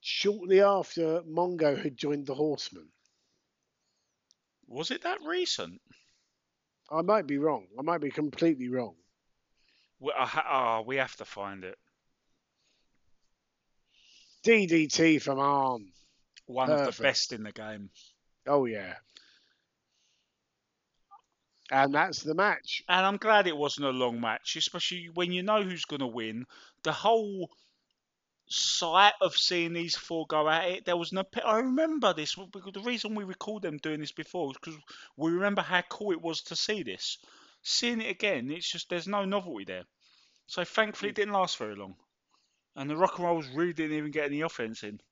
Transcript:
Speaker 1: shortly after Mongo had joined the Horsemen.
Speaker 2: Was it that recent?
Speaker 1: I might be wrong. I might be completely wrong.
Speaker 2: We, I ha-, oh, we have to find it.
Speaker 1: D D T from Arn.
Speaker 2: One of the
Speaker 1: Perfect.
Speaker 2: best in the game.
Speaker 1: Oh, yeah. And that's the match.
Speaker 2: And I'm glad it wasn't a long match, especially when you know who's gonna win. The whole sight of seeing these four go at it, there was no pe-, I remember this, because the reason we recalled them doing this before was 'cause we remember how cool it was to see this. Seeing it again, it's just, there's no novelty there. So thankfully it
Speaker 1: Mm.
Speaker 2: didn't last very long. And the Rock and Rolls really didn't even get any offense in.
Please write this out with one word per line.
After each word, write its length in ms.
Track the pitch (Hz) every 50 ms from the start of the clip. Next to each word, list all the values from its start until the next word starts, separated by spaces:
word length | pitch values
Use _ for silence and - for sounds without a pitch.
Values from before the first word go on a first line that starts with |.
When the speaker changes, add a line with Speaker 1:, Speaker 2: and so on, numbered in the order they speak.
Speaker 1:
shortly 600 | - - - - - 196 208 214 180 180 190 190
after 600 | 202 202 202 190 165 - - - 165 160 160 175 170
Mongo 580 | 165 156 165 175 180 180 170 160 147 139 - -
had 140 | 151 135
joined 300 | 117 - 147 147 147 143
the 80 | 135 135
Horsemen. 540 | 127 151 156 147 131 - - - 92 78 78 _ _ _ _ _ _ _ _ _ _ _ _ _ _ _ _ _ _ _ _ _ _ _ _ _ _ _ _ _ _ _ _ _ _ _
Speaker 2:
Was 240 | _ 113 131 160 170
it 140 | 262 - -
that 160 | 339 370 - 330
recent? 560 | 302 339 359 359 - - - - 85 87 - _ _ - _ _ _ _ _ _ _ _ _ _ _ _ _ _ _ _ _ _ _
Speaker 1:
I 100 | 151 160 170
might 240 | 175 214 220 180
be 120 | 139 143 143
wrong. 280 | 143 156 147 120 95 87 101 117
I 40 | 139
might 180 | 160 175 170 147
be 80 | 139
completely 580 | 127 - 156 147 139 - 165 165 160 131 127 123
wrong. 280 | 123 127 120 104 85 _ _ _ _ _ _ _ _ _ _ _ _ _ _ _ _ _ _ _ _ _
Speaker 2:
We, 140 | 131 143 147 -
I 80 | 131
ha-, 520 | 120 - 151 156 - 151 131 127 117 113 113
oh, 40 | 110
we 120 | 113 131
have 200 | 139 131 120 -
to 80 | - 110
find 400 | - - 107 101 101 98 98 92
it. 140 | 92 98 _ _ _ _ _ _ _ _ _ _ _ _ _ _ _ _ _ _ _ _ _ _ _ _ _ _ _ _ _ _ _ _ _ _ _ _ _ _ _ _ _ _ _ _ _ _ - - - - _ - _ _
Speaker 1:
D 240 | 208 233 220 202
D 220 | 175 165 165 156 147
T 300 | - - 160 165 156 147
from 180 | - - 139 135
Arn. 540 | 139 139 143 139 135 131 127 117 101 95 _ _ _ _ _ _ _ _ _ - _
Speaker 2:
One 240 | - 123 123 131 135
of 100 | 151 147
the 40 | 143
Speaker 1:
Perfect. 160 | 127 117 - 135
Speaker 2:
best 300 | 139 127 - - - 127
in 120 | 113 107
the 80 | 107 101
game. 360 | - 110 107 107 104 101 95 _ - - - _ _ _ _ _ _ _
Speaker 1:
Oh, 200 | 131 143 143 131
yeah. 300 | 120 113 104 98 92 87 - _ _ _ - _ _ _ _ _ _ _ _ _ _ _ _ _ _ _ _ _ _ _ _ _ _ _ _ _ _ _ _ _ _ _ _ _ _ _ _ _ _ - - _ _ _ _ _ _ _ _ _ -
And 240 | 135 135 135 139 139
that's 280 | 147 165 190 156 - -
the 120 | 151 156
match. 480 | 165 196 208 180 143 - - - - - -
Speaker 2:
And 180 | 180 185 190
I'm 100 | 196 202
glad 300 | 196 - 214 220 208 196
it 100 | 180 160
wasn't 300 | 143 147 143 - - 143
a 40 | 139
long 300 | 127 127 127 123 117 117
match, 360 | 117 117 110 117 _ - -
especially 520 | 160 156 - - 175 - - 180 180 170 170 165
when 180 | 170 180 175 180
you 100 | 180 185
know 200 | 202 214 214 208
who's 240 | 185 180 165 -
gonna 200 | - 151 143 139
win. 380 | 127 113 120 113 110 110 113 127 _ - - - - _ _ _
The 100 | 160 156
whole 580 | - - 202 233 226 220 208 202 190 180 - _ _ _ _ _ _ _ _ _ _ _ _ _ _ _ _ _ _ _ _
sight 680 | - - - - - - 185 170 160 180 196 208 208 - 196
of 140 | 175 -
seeing 360 | - - - 185 175 170 170 170
these 240 | 170 170 170 156
four 300 | - - - 170 165 160
go 220 | 151 160 156 151 151
at 180 | 156 165 185 180
it, 160 | 180 185 -
there 120 | - 175
was 160 | 175 170 - -
no 100 | 190 190
pe-, 180 | - - -
I 200 | - 240 214 220
remember 520 | 247 262 254 277 320 320 320 311 233 208 175
this, 220 | 156 151 147 -
because 380 | - 196 180 - 196 180 196 190
the 60 | 196
reason 340 | 196 240 247 226 - 208 220
we 100 | 214 202
recalled 380 | 185 185 - - - 214 214 190
them 160 | 175 151 147
doing 220 | - 160 156 151
this 120 | 151 143 -
before 360 | - 156 - - 180 170 139
was 100 | 135 -
'cause 180 | - - 160 151 147 - - - - - _
we 140 | - 147 160
remember 320 | 170 175 190 202 202 202 180
how 180 | 143 180 180 175
cool 300 | - - - 208 208 180
it 80 | 165
was 220 | 165 165 160 151 -
to 140 | - 170
see 260 | 156 - - 214 208 165
this. 340 | 117 92 92 - - - - - - - - - - - _ _
Seeing 400 | - - - - 240 240 220 220
it 80 | -
again, 400 | 196 - - 208 190 139 117 131
it's 200 | 147 170 160 -
just, 200 | - 175 - _
there's 180 | 180 175 160 185
no 160 | 202 208 202
novelty 400 | 190 196 208 185 180 147 107 98
there. 200 | 92 92 92 90 _ _ _ _ _ _ _ _ _ _ _ _ _
So 160 | - - 175
thankfully 460 | - - - 220 214 208 - 190 202
it 20 | 208
Speaker 1:
Mm. 40 |
Speaker 2:
didn't 180 | - 202 208 208
last 220 | 196 185 185 -
very 200 | - 120 107 104
long. 180 | 101 101 95 92 _ _ _ _ _ _ _ _ _ _ _ _ _ _ _ _
And 140 | - 139 143
the 60 | 151
Rock 200 | 156 185 185 - -
and 60 | 175
Rolls 220 | 175 170 165 151 131 127
really 180 | 143 170 180 170
didn't 240 | 151 160 156 156
even 140 | 151 151 151
get 160 | 143 156 151
any 140 | 143 143 147 160
offense 400 | 165 - - 123 110 110 - -
in. 180 | 104 104 104 _ _